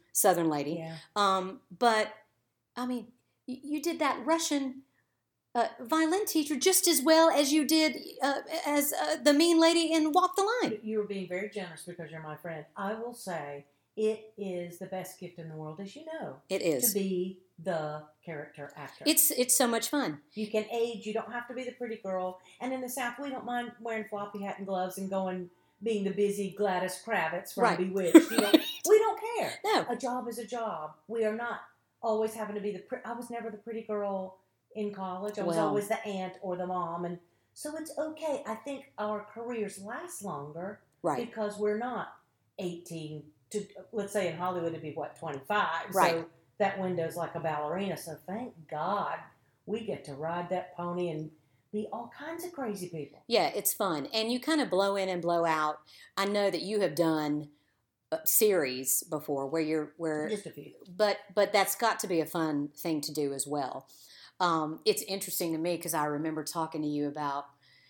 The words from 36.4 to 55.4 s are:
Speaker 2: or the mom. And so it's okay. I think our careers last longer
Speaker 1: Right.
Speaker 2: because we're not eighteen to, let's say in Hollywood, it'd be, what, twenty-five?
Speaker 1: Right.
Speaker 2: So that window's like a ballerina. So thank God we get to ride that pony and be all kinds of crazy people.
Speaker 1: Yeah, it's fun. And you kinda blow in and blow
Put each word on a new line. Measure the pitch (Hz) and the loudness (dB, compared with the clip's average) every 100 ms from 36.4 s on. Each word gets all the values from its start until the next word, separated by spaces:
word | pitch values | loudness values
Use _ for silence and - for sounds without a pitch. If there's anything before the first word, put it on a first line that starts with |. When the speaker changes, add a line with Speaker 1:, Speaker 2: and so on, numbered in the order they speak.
Speaker 2:
or | 190 180 | -6 -4
the | 180 | -2
mom. | 180 170 170 | -2 -2 -4
And | 175 175 - _ _ | -4 -6 -12 _ _
so | - 302 320 | -12 -8 -8
it's | 311 - | -8 -6
okay. | 311 311 320 277 208 | -6 -4 -4 -4 -4
I | 220 | -8
think | 285 277 - - | -8 -10 -10 -8
our | 214 208 208 | -4 -4 -6
careers | 226 233 233 196 190 | -10 -8 -4 -6 -6
last | 196 262 349 - | -10 -10 -10 -10
longer | 202 147 147 160 185 214 _ _ | -8 -8 -8 -8 -10 -10 _ _
Speaker 1:
Right. | 170 143 240 | -2 -2 -2
Speaker 2:
because | 220 208 190 | -4 -4 -2
we're | 208 214 | 0 0
not | 247 226 156 - _ _ _ - | -2 -4 -8 -12 _ _ _ -8
eighteen | 185 170 - 165 151 151 - - _ | -6 -6 -10 -10 -8 -10 -14 -20 _
to, | 214 196 - - | -6 -6 -10 -8
let's | 220 202 | -6 -2
say | 208 175 | 0 0
in | 160 | 0
Hollywood, | 185 180 165 | -2 0 -2
it'd | 156 | -4
be, | 151 | -6
what, | 147 139 - | -6 -8 -8
twenty-five? | 165 139 - 208 160 165 - | -8 -6 0 2 2 0 0
Speaker 1:
Right. | 190 170 165 | 4 4 4
Speaker 2:
So | 165 - _ - | -2 -12 _ -2
that | 196 190 | 0 0
window's | 185 175 165 175 | -2 0 -2 -2
like | 160 165 | -4 -4
a | |
ballerina. | 156 151 151 180 196 156 | -2 -2 -2 -2 -4 -6
So | - 151 - | -8 -12 -8
thank | 208 254 - 151 | -8 -8 -12 -10
God | 151 170 202 156 160 - _ _ _ - | -4 -2 -2 -2 -6 -10 _ _ _ -6
we | 220 | -6
get | 214 - - | -4 -8 -8
to | |
ride | 139 160 175 175 | -6 -4 -4 -2
that | 180 - - | -4 -4 -6
pony | 175 175 175 | -4 -2 -2
and | 156 156 - _ _ _ | -2 -8 -12 _ _ _
be | 208 - | -6 -6
all | 226 240 - | -8 -10 -12
kinds | 302 339 | -10 -8
of | 349 | -8
crazy | 285 240 185 180 | -6 -6 -6 -6
people. | 165 139 - - | -8 -10 -12 0
Speaker 1:
Yeah, | 226 156 208 | 2 2 0
it's | - | -2
fun. | - 196 156 135 | 0 0 0 -2
And | 226 220 | -2 0
you | 247 | 0
kinda | 277 311 214 | 2 2 4
blow | 180 196 196 | 4 4 2
in | 190 | 0
and | 180 | 0
blow | 170 170 | 2 2